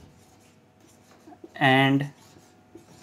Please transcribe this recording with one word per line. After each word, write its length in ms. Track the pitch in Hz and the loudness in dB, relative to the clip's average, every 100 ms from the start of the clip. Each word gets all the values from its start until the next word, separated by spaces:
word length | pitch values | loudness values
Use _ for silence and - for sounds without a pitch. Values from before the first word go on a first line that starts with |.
| - _ _ _ _ _ _ _ _ _ _ - - - - - | -20 _ _ _ _ _ _ _ _ _ _ -20 -20 -20 -20 -2
and 540 | 139 131 135 139 143 - - - _ _ _ - - - | 0 2 2 0 -4 -14 -20 -20 _ _ _ -20 -20 -20